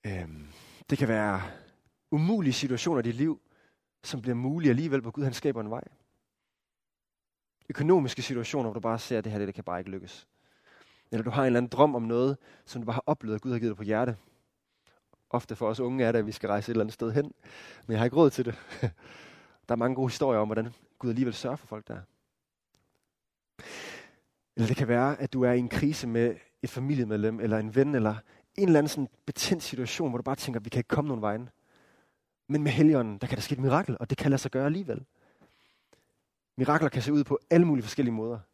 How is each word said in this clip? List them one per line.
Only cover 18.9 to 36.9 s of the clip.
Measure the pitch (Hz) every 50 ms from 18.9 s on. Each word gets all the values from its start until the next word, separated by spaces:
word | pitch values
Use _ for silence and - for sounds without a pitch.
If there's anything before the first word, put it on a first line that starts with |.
| - _ - - - - - - - - - _ _ _ _ -
Der | 120
er |
mange | 113 117 127 131
gode | 131 135 123
historier | - - 151 135 120 107
om, | 107 107
hvordan | 110 113 110 120 - _ _ _ _ _
Gud | - 120
alligevel | 110 120 131 123 104
sørger | - - 123 135
for | 151 -
folk | - 110 107 - -
der. | 110 101 95 _ _ _ _ _ _ _ _ _ _ _ _ _ _ _ _ _ _ _ _ _ _ _ _ _ _ _ _ _ _ - - - - - - - - - - - _ _ _ _ _ _ _ _ _
Eller | - 113
det | 107 127
kan | - 139 113
være, | 120 120 127 143 147 -
at | 139 -
du | - 131
er | 127 123
i | 123 123
en | 123 117
krise | - - - 143 156 - -
med | 120 113 117 117 120 98 - - _ _ _
et | - 127
familiemedlem, | - 127 127 139 151 131 120 107 107 104 104 110 110 110
eller | 110 110 110 110
en | 107 110 107
ven, | 131 139 147 143
eller | 127 107 107 107 110 - _ _ _ _ _ _
en | - 196 180
eller | 165 147
anden | 147 147
sådan | - 151 135 - _ _ _
betændt | - - - - - 190 160
situation, | - - - 120 123 113 - - 170 139
hvor | 120
du | 120
bare | 110 131 139
tænker, | - - 143 120 117
"Vi | 104 113
kan | - 123
ikke | 113 -
komme | - 151 147 151
nogen | 131 110
vejen." | 104 104 104 113 123 117 _ _ _ _ _ _ _ _ _ _ _ _ _ _ _ _ _ _ _ -
Men | 143 151
med | 147 147
Helligånden, | 117 139 151 156 151 131 117 110 104 98
der | -
kan | 123 135
der | 107
ske | - -
et | 147 127
mirakel, | 131 131 131 160 196 - 120 -
og | 120 -
det | 135 -
kan | - 147
lade | 135 131
sig | - 131
gøre | - 131 139
alligevel. | 147 160 190 196 143 110 110 131 _ _ _ _ _ _ _ _ _ _ _ _ _ _ _ _ _ _ _ _ _ _ _ _ _ _ _ _ _ _
Mirakler | - 127 139 147 160 160
kan | 143